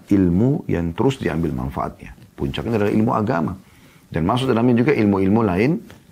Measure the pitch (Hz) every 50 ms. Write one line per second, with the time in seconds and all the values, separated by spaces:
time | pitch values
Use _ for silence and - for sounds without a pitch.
0 | - - 101 98 92 87 85 95 117 131 143 - - - 98 85 85 85 82 -
1 | - 139 135 - 98 87 78 82 85 76 67 62 64 69 73 - 57 - - -
2 | - - - - - - _ - - 69 139 139 - 113 120 104 104 101 107 110
3 | 110 120 123 113 104 - 82 85 80 - 90 - - - - - - - - -
4 | _ _ - 82 80 95 120 127 131 131 113 113 120 127 120 117 120 - 139 117
5 | 107 101 98 95 98 95 104 117 113 98 85 92 113 147 175 226 - - - -
6 | _ -